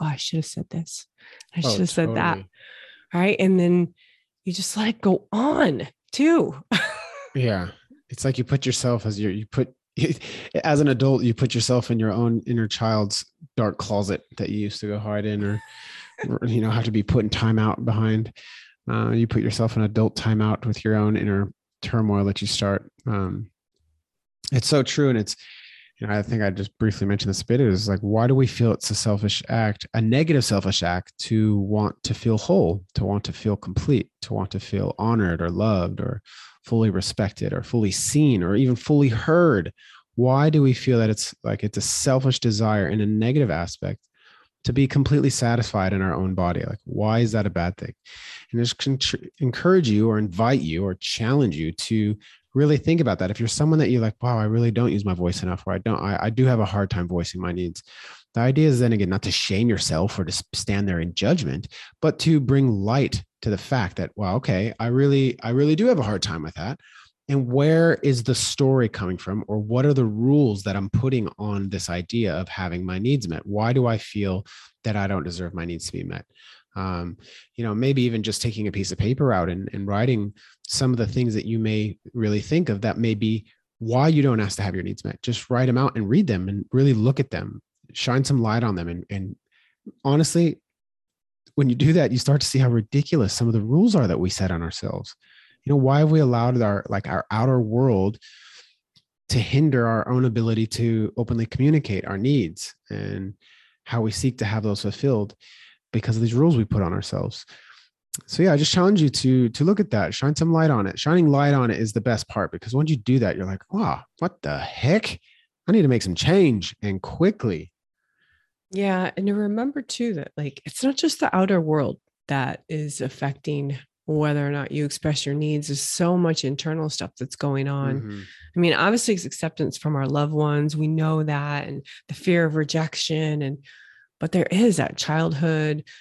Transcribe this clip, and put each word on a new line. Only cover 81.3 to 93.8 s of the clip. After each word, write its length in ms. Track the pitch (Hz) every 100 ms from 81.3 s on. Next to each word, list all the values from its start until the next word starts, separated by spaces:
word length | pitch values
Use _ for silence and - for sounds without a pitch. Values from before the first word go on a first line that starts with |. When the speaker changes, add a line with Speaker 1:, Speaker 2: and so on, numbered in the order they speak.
Speaker 2:
that 140 | 107 110
you 120 | 113
may 380 | 110 107 107 - -
really 280 | 120 107 104
think 280 | - 160 156
of 140 | 98
that 160 | 107 -
may 160 | 117
be 320 | 107 110 110 - _ _ -
why 300 | 117 123 156
you 120 | 151
don't 200 | 139 110
ask 160 | 98 -
to 60 |
have 120 | 98
your 100 | 92
needs 180 | 87 98
met. 200 | 104 -
Just 260 | - 113 -
write 220 | 127 127
'em 80 | 120
out 180 | 139 117
and 140 | 101
read 160 | 160 147
them 240 | 95 95
and 160 | 101 -
really 200 | 127 139
look 280 | 110 117 139
at 100 | -
them, 320 | 85 101 - _ _ _
shine 300 | - - 127
some 180 | 131 135
light 220 | 110 113
on 100 | 117
them. 140 | 92 85
And, 160 | 87 -
and 280 | 98 95 - _ _ _ _ - -
honestly, 560 | 139 147 156 170 165 - _ _ _ _ _ _ _ _ _
when 160 | - 135
you 40 |
do 200 | 123 139
that, 180 | 165 120
you 60 | 123
start 240 | - 143
to 40 | -
see 120 | 135
how 100 | 127
ridiculous 640 | 117 104 139 - 156 98
some 140 | - 117
of 80 |
the 80 | 113
rules 340 | 110 151